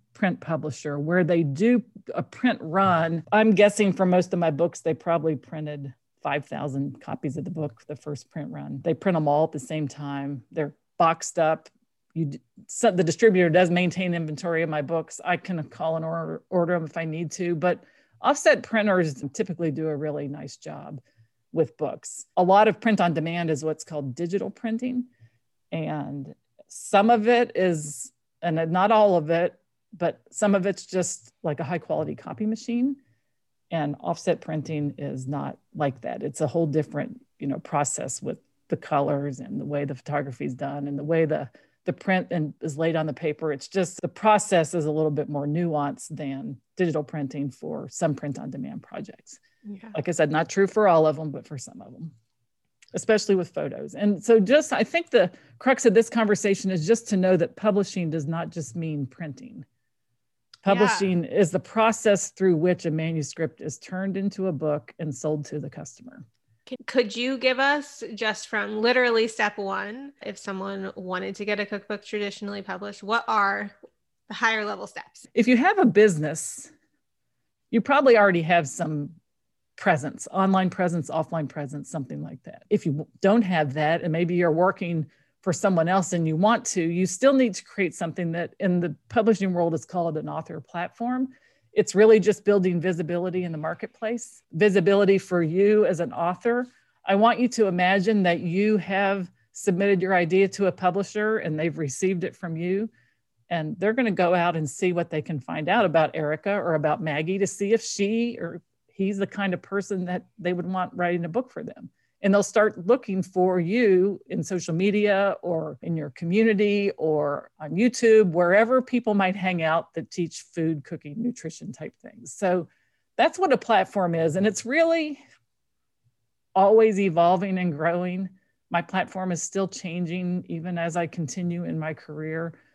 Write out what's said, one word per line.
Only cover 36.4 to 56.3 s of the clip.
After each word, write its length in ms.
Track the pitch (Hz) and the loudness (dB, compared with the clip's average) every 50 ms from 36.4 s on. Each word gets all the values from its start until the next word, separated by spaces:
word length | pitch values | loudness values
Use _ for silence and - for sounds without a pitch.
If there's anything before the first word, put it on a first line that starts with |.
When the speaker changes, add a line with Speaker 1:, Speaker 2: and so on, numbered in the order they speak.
| - | -4
Speaker 1:
whole 200 | - - 165 165 | -2 0 0 0
different, 520 | 147 139 156 147 - - 147 - - - - _ _ _ - | 2 0 -2 -2 -2 -6 -8 -8 -8 -10 -18 _ _ _ -8
you 80 | 143 | -6
know, 120 | 139 139 160 | -6 -6 -6
process 600 | - - 160 147 143 - - - 127 135 - - | -6 -4 -2 -2 0 0 -4 -6 -6 -8 -8 -8
with 160 | - - 165 - _ _ _ _ _ - | -8 -10 -10 -10 _ _ _ _ _ -6
the 80 | 165 | -6
colors 640 | - - - 151 139 143 151 147 139 143 143 131 131 | -6 -4 -2 0 0 2 2 0 -2 -2 -6 -8 -8
and 200 | 123 - - - | -10 -10 -8 -8
the 60 | - | -6
way 200 | 143 147 143 143 | -4 -4 -4 -4
the 100 | 139 135 | -4 -8
photography 500 | - - - 151 143 135 139 123 - 139 | -10 -8 -4 -4 -4 -4 -6 -8 -8 -8
is 80 | 139 123 | -8 -6
done 340 | 131 143 139 143 143 143 | -6 -8 -8 -6 -6 -6
and 100 | 143 143 139 | -6 -6 -6
the 40 | 147 | -4
way 220 | 151 165 165 160 | 0 2 2 2
the, 240 | 143 151 151 139 - _ - _ _ _ _ - | 2 0 -4 -4 -10 _ -20 _ _ _ _ -8
the 80 | 180 175 | -8 -8
print 340 | - - 202 185 185 - - | -6 -2 0 0 0 0 -2
and 220 | 190 165 151 143 - - | -4 -4 -4 -4 -6 -8
is 160 | - 165 135 | -10 -8 -4
laid 180 | 151 165 165 160 | -2 -2 0 0
on 100 | 160 156 | 0 -2
the 80 | 156 131 | -4 -6
paper. 380 | - 170 156 147 - 160 156 | -4 -4 -6 -4 -4 -4 -4
It's 160 | 143 135 - | -4 -6 -8
just 340 | - - 196 175 - - - | -6 -2 -2 -2 -2 -4 -6
the 60 | - | -6
process 680 | - - - 208 220 214 196 - - 196 170 156 - - | -6 -4 2 4 4 4 4 4 2 2 2 2 2 -2
is 120 | 170 147 | -2 -2
a 60 | 156 | 0
little 200 | 151 156 156 156 | 0 0 0 0
bit 180 | 147 151 143 - | 0 -2 -4 -4
more 180 | 147 139 147 | -4 -4 -4
nuanced 680 | 147 147 170 175 170 156 147 143 143 - - - - 156 | -2 -2 0 -2 0 0 -2 -2 -4 -6 -8 -12 -14 -12
than 420 | 160 147 139 139 135 147 147 135 - _ _ _ | -10 -8 -8 -8 -8 -10 -12 -12 -14 _ _ _
digital 260 | - 185 165 147 151 147 | -2 0 0 0 -2 -4
printing 460 | - - 151 139 131 - 143 143 135 | -4 -6 -6 -6 -6 -6 -6 -6 -6
for 400 | - - 151 156 156 143 - 139 | -8 -10 -10 -10 -10 -10 -10 -12
some 260 | - - 175 160 135 | -6 -2 -2 -2 -2
print 220 | - 151 143 - | -2 -6 -8 -8
on 140 | - 139 139 | -8 -10 -12
demand 320 | 143 139 - 139 147 160 - | -10 -10 -10 -10 -12 -14 -16
projects. 560 | - - - 208 - - _ _ - - _ _ _ _ _ - | -14 -14 -14 -14 -14 -18 _ _ -20 -20 _ _ _ _ _ -18
Speaker 2:
Yeah. 220 | 208 202 190 - 220 202 | -18 -18 -16 -16 -10 -8
Speaker 1:
Like 120 | 151 - | -6 -4
I 40 | 180 | -4
said, 200 | 160 - 156 143 | 0 2 2 2
not 160 | 156 156 165 | 2 0 -2
true 200 | - - 196 196 | 0 2 2 2
for 200 | 190 - 214 214 | 2 4 4 4
all 200 | 190 165 160 156 | 6 6 6 6
of 80 | 156 143 | 4 2
them, 160 | 151 160 151 | 0 -6 -8
but 160 | 139 131 - | -8 -10 -12
for 100 | - 151 | -12 -14
some 240 | 127 - - - 92 | -14 -14 -14 -18 -20
of 100 | 98 110 | -20 -20
them, 200 | - - 160 156 - _ _ _ _ _ _ _ _ _ _ _ _ _ _ _ - | -16 -16 -16 -16 -16 _ _ _ _ _ _ _ _ _ _ _ _ _ _ _ -10
especially 420 | 180 - - 220 202 - - 196 | -8 0 2 2 2 4 2 2
with 140 | 185 170 - | 2 0 -4
photos. 460 | - 156 147 139 - - 147 - - | -6 -6 -6 -6 -6 -10 -12 -12 -6
And 280 | - 208 208 202 160 - | 0 0 0 0 0 4
so 160 | 233 233 226 | 6 6 6
just, 340 | 190 202 269 311 302 - - | 6 6 4 4 4 2 -2
I 100 | - 233 | -2 -2
think 260 | - - 339 339 - | 0 0 -4 -2 4
the 220 | - 220 180 - - - _ _ _ | 4 4 4 4 0 -10 _ _ _
crux 280 | - - 254 262 262 - | -4 0 2 2 4 4
of 100 | 233 185 | 6 6
this 140 | 226 226 - | 6 4 4
conversation 600 | - 233 220 208 | 0 0 2 2